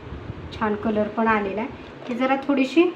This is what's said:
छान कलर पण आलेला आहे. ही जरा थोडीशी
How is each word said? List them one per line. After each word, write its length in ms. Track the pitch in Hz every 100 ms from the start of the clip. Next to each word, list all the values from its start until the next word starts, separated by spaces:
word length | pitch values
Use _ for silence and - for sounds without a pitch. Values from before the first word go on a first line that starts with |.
| - - - - - -
छान 160 | 214 208
कलर 320 | 233 214 214
पण 200 | - 226
आलेला 340 | 214 196 196
आहे. 80 | 254 - - - -
ही 60 | 240
जरा 200 | 262 277
थोडीशी 500 | - 262 262 330 359